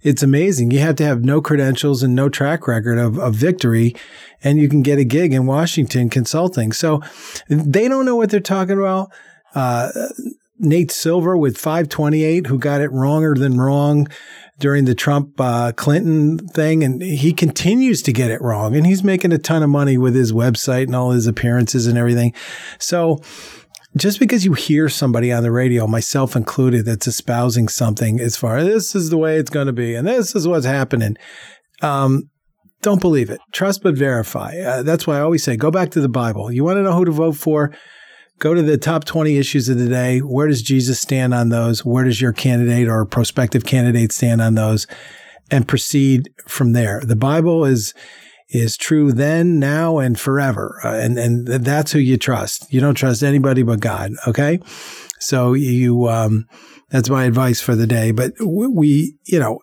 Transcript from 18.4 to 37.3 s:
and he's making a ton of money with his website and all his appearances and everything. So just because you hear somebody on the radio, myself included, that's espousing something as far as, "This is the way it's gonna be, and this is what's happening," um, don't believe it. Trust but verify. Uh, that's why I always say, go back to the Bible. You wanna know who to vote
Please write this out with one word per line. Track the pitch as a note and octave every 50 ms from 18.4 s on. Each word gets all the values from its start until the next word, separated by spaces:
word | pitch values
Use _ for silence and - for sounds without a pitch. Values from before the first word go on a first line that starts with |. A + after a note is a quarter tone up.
| - A#2+ A2 G#2 G#2+ A2 A#2
and | D3+ D#3
he's | F3 F#3+ F#3+ F#3+
making | G3+ F#3+ F#3 - F3+ E3
a | D3+
ton | - - E3 D#3+ D#3
of | D3
money | C#3+ C#3+ C#3+ C#3 C3+ B2+
with | B2+ C3 A#2+
his | C3 B2+ A2
website | A2 A2+ A#2 B2+ A#2 - - - B2+ B2+ C3+
and | B2+ B2
all | B2+ B2+ B2
his | B2 B2 A2+
appearances | A#2 A2 - - A#2+ A#2+ B2 A#2+ A2 - C3 A#2 A#2+
and | A#2+ A#2+
everything. | A#2+ A#2+ A#2+ A#2+ A#2+ A#2+ A2+ - - - - - - - - -
So | - - F3+ F3 E3+ E3 D#3+ D3 - - - - - - - - - _ _ - _ _ _ C#3+
just | E3+ G3+ G3+ -
because | C4+ G#3+ C4 A#3 F3+
you | F#3+ D#3+
hear | - - - D#3 D3 D#3 D3
somebody | - - D3+ C3 A#2 A#2 A#2 B2 A#2+
on | A#2 A#2
the | A#2
radio, | A#2 A#2+ B2+ B2+ A#2+ A#2+ A2
myself | G#2+ A#2 A2+ - - - C#3 C3+ B2 -
included, | B2+ G#2+ - - - C3 B2+ A#2+ A#2 G#2+
that's | A#2+ A2+ G2+ - B2
espousing | A2+ - - - B2 A#2 A#2+ B2+ A2+ B2 A#2 G#2
something | - - B2 A2+ G#2+ G#2+ B2 A2 A2 B2
as | A#2+ A#2 A2+ -
far | - A#2 A2+ C3
as, | D#3+ F#3
"This | G#3+ A3 - - -
is | G3+ E3+ D#3+
the | E3 D#3+
way | D#3+ D#3+ D#3 D#3
it's | D3 -
gonna | - D3+ C#3 C#3 B2
be, | A#2 A#2+ A#2 A#2
and | A#2 C3 F#3+
this | B3 B3+ A3 - -
is | G#3 D#3 E3+
what's | F3 D#3+ B2+ C3+
happening," | D3+ C#3 C3 B2+ - A#2+ A2+ G#2+ G#2+ - - - - - - - - _ _ _ _ _
um, | - D3+ C#3+ C#3 C#3 C3+ C3+ C#3 - _ _ _ _ _ _ _ _ _ _ _ -
don't | G#3 G3+ F3+
believe | - F3+ D#3+ C#3 A#2+ G#2
it. | G#2 - - _ -
Trust | - F#3 G3 G3 G3
but | - F#3+ D#3
verify. | C3 C#3 C#3 B2+ A#2 A2 - - - - - - F3
Uh, | F#3 B2+ B2+ C3 C3
that's | D3+ E3 E3 - -
why | D3+ C#3+
I |
always | D3 D#3+ E3+ D#3 -
say, | - B2 A2
go | C3 D#3+
back | D#3+ F#3+ F#3 -
to | - E3+
the | C#3 C3
Bible. | A#2 C3 A#2+ A#2 G#2+ - - A2+
You | A#2+ B2 C#3+
wanna | E3+ F#3 G3+ G3
know | G3 E3+
who | F3 F#3
to | F3
vote | D#3+ D3+ D#3+ E3